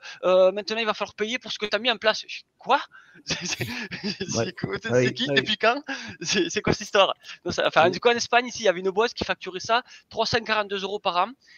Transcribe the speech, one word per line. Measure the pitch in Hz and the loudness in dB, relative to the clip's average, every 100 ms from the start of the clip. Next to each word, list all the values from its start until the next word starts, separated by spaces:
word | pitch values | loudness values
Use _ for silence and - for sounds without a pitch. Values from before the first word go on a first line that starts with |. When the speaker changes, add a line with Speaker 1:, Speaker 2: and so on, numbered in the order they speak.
| - - | 0 -4
Speaker 1:
euh, | 180 185 185 | 4 6 6
maintenant | 196 208 220 | 4 -4 -2
il | 220 | -2
va | |
falloir | 208 196 | -2 -6
payer | - 208 254 | -4 -4 -4
pour | 214 | -8
ce | - | -8
que | 208 | -2
t'as | 208 | 0
mis | 247 | 0
en | 220 | 0
place. » | 220 208 - | 0 -2 -6
Je | - | -14
dis, « | - _ | -16 _
Quoi ? | - 277 - - - | 0 0 0 -16 -20
<laughs> | - - | -16 -8
C'est, | 165 | -6
c'est, | 175 - - 247 214 - | -6 -6 -6 -8 -10 -8
c'est | 202 - 185 - | -8 -6 -4 -2
Speaker 2:
Ouais. | 113 | -4
Speaker 1:
quoi, | - 98 98 | -4 -6 -6
c'est | 113 | 0
Speaker 2:
Oui, | 123 123 | 2 2
Speaker 1:
qui ? | 127 254 | 0 0
Speaker 2:
oui. | |
Speaker 1:
Depuis | 143 196 208 | 0 0 2
quand ? | 214 269 - 262 233 185 | 2 0 -4 -10 -10 -10
C'est, | 170 202 170 | -2 0 0
c'est | 214 | 0
quoi | 208 | 0
cette | - 208 | -2 2
histoire ? » | 208 175 - - - | 4 4 2 -12 -10
Donc, | 175 | -6
ça, | - - | -2 2
enfin, | - | 4
Speaker 3:
Oui. | 165 | 4
Speaker 1:
du | 185 | 4
coup, | 240 | 2
en | |
Espagne, | 233 - 240 247 | 2 2 2 0
ici, | - | 0
il | |
y | 214 | 0
avait | 175 | 2
une | 190 | 0
boîte | 185 233 | 0 0
qui | - | -2
facturait | - 180 185 180 | -4 -4 -8 -10
ça | - 233 - - _ | -2 -2 -2 -12 _
trois | 208 | -4
cent | 220 247 | 0 0
quarante-deux | 226 214 202 196 | 0 -2 0 -4
euros | 190 208 | -4 -4
par | 196 175 | -2 0
an, | 196 269 _ | 0 -4 _